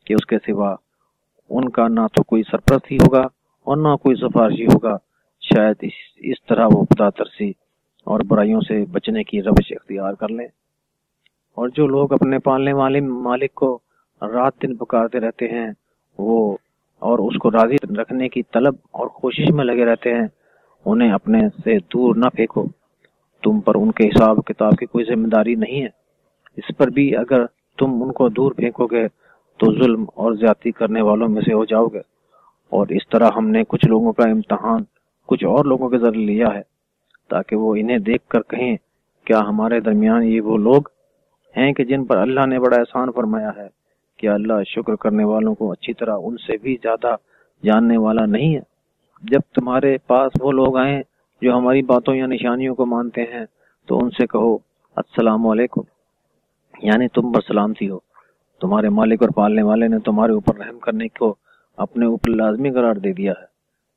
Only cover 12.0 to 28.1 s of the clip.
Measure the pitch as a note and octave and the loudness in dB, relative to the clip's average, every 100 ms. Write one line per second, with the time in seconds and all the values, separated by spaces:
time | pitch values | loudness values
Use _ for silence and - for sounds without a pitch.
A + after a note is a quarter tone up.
12 | C#3+ C#3 C3 C3+ C#3 C3 C#3 C#3 C3+ C#3 | 0 0 0 0 0 0 0 0 0 0
13 | C#3 B2 B2 B2+ C3+ - C3+ B2 _ _ | -2 -6 -4 -4 -4 -2 -4 -4 _ _
14 | _ _ G#2 A#2+ C3 - C3+ A#2 A#2+ A#2+ | _ _ -6 -2 -2 -2 -8 -8 -2 -2
15 | A2+ B2 A2+ - A#2 A#2 A2 G#2 _ _ | 0 -2 -6 -6 -6 -6 -8 -12 _ _
16 | _ - G#2+ A2+ G#2+ F#2+ _ _ _ _ | _ -8 -2 0 0 -4 _ _ _ _
17 | G#2+ A#2+ G#2 - A#2 A2+ A2+ C#3+ F#2 G#2 | -2 0 -2 -2 0 2 2 2 -2 -6
18 | A2+ B2+ B2+ B2+ - A#2 C#3 C3 _ - | -6 -6 -4 -6 -4 0 0 -2 _ -10
19 | B2 - B2+ C3+ D3+ D3+ B2+ A#2+ A#2 A#2 | -10 -6 -6 0 0 2 0 0 0 0
20 | B2 A#2 G#2+ - _ _ _ _ - A3+ | 0 -2 -4 -8 _ _ _ _ -2 2
21 | - G2 - A3 G#3+ - - D3+ - A#2+ | 2 0 2 2 2 -2 -2 -2 -2 0
22 | B2 A2+ B2 - A2+ - - - _ _ | 2 2 0 0 -2 -2 -6 -10 _ _
23 | _ _ _ _ G#2+ G#2+ G#2 G#2+ A2 - | _ _ _ _ -2 0 2 2 0 2
24 | G#2+ B2 A2 A2 - A2+ G#2+ - B2 A#2+ | 2 4 4 4 -2 0 2 2 0 -4
25 | A2+ A2+ A2+ G#2+ G#2+ A#2 G#3 C3+ D#4+ - | -2 -2 2 2 2 0 -2 -4 -6 -10
26 | _ _ _ _ _ - - - C3 B2+ | _ _ _ _ _ -14 -12 0 2 4
27 | C#3 A#2 A#2+ C3 A#2+ - _ - C3+ A#2+ | 2 0 2 0 0 -8 _ -2 -2 0
28 | C3 | -4